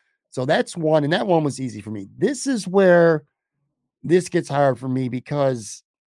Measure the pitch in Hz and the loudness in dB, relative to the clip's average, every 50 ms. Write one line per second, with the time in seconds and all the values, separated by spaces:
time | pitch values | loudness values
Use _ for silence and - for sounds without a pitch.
0 | _ _ _ _ _ _ - 131 127 139 175 247 233 - - 175 156 156 156 156 | _ _ _ _ _ _ -8 -6 -2 0 0 0 -2 -4 -8 -4 0 2 2 2
1 | 143 143 170 - - 202 170 160 147 139 139 135 131 120 110 107 - 107 110 101 | 2 2 0 0 0 2 2 2 2 0 -2 -4 -8 -8 -8 -10 -10 -10 -10 -10
2 | 95 - 113 123 165 254 285 - - 277 262 208 - 180 185 196 190 180 175 170 | -12 -14 -4 -2 -2 -2 -2 -4 -4 -4 -4 -4 -4 0 2 4 6 6 6 6
3 | 165 165 160 151 - _ _ _ _ _ _ _ _ _ _ _ _ _ _ _ | 6 4 4 0 -4 _ _ _ _ _ _ _ _ _ _ _ _ _ _ _
4 | - 143 170 185 175 - - 165 - - 139 143 143 135 123 113 131 131 127 131 | -2 0 0 0 0 0 -4 -4 -4 -2 0 2 2 2 0 0 -4 -4 -4 -4
5 | 131 123 127 123 - - 147 147 139 131 127 117 101 - - - _ _ _ _ | -4 -4 -6 -8 -8 -6 -2 0 0 0 -2 -4 -8 -14 -16 -18 _ _ _ _
6 | _ | _